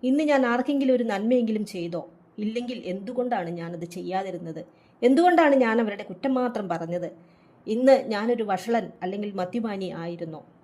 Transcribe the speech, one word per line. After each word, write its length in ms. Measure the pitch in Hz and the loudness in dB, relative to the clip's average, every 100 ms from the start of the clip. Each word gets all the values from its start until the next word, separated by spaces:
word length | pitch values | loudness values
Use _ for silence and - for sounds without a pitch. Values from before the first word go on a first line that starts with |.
ഇന്ന് 200 | 247 277 | 2 2
ഞാൻ 220 | 302 285 254 | 4 4 4
ആർക്കെങ്കിലും 500 | 240 254 285 262 254 | 2 2 0 4 2
ഒരു 80 | |
നന്മയെങ്കിലും 640 | 226 196 214 247 226 214 208 | 2 0 2 2 2 -2 -4
ചെയ്തോ? 440 | 185 170 170 - - _ - | -6 -6 -6 -10 -18 _ -8
ഇല്ലെങ്കിൽ 440 | 214 226 240 240 - | -6 -4 -6 -8 -6
എന്തുകൊണ്ടാണ് 640 | 185 202 247 247 226 170 | -8 -6 -4 -2 -2 -4
ഞാനത് 360 | 170 165 170 170 | -6 -8 -8 -10
ചെയ്യാതിരുന്നത്? 800 | 185 175 185 190 175 170 160 - _ _ _ | -10 -6 -4 -4 -8 -10 -12 -14 _ _ _
എന്തുകൊണ്ടാണ് 520 | 240 277 349 339 311 277 | 4 6 6 6 6 6
ഞാൻ 260 | 240 220 | 4 2
അവരുടെ 220 | 220 202 | 0 -4
കുറ്റം 300 | 208 180 277 | -10 -6 -2
മാത്രം 360 | 262 247 233 196 | 0 0 -2 -4
പറഞ്ഞത്? 420 | 170 165 175 170 - - _ _ _ - | -4 -4 -4 -6 -10 -20 _ _ _ -4
ഇന്ന് 360 | 220 254 262 - | 2 6 6 4
ഞാനൊരു 380 | 208 226 240 | -2 0 0
വഷളൻ 480 | 214 185 - 233 180 - | 0 -2 0 -2 -2 -8
അല്ലെങ്കിൽ 300 | 180 202 208 | -6 -4 -6
മദ്യപാനി 580 | 196 180 240 220 196 185 | -4 -4 -4 -4 -4 -6
ആയിരുന്നോ? 560 | 160 170 170 170 156 - _ | -8 -8 -8 -10 -12 -16 _